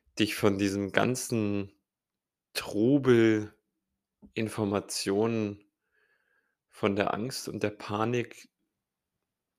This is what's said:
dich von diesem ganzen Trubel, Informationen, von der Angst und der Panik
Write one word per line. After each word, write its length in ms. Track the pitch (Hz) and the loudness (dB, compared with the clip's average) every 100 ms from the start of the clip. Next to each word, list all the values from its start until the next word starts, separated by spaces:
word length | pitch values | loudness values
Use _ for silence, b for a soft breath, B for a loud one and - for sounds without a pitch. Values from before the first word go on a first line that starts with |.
| _ - | _ -2
dich 160 | 104 | -2
von 240 | - 107 98 | 2 0 2
diesem 340 | 101 98 98 | 0 0 0
ganzen 800 | 95 107 127 - 117 104 101 95 _ _ _ _ _ _ _ _ | 2 2 -2 -4 -2 -2 -4 -6 _ _ _ _ _ _ _ _
Trubel, 1000 | - - 104 120 143 127 120 113 107 104 _ _ _ _ _ _ _ - | -10 -6 0 2 4 6 6 6 4 -2 _ _ _ _ _ _ _ -12
Informationen, 1300 | - 110 - 101 101 - - 98 98 113 113 104 101 _ _ _ _ _ _ _ _ _ _ _ | -6 -6 -2 0 0 -2 -6 -2 0 0 0 -4 -6 _ _ _ _ _ _ _ _ _ _ _
von 260 | - 107 98 | -4 -2 0
der 180 | 95 | -2
Angst 340 | 98 123 - - | -2 -6 -8 -10
und 140 | 110 | -6
der 80 | 104 | -6
Panik 800 | - - 104 113 123 113 - - _ _ _ _ _ _ _ _ _ _ | -6 -8 -4 -2 -2 -6 -12 -20 _ _ _ _ _ _ _ _ _ _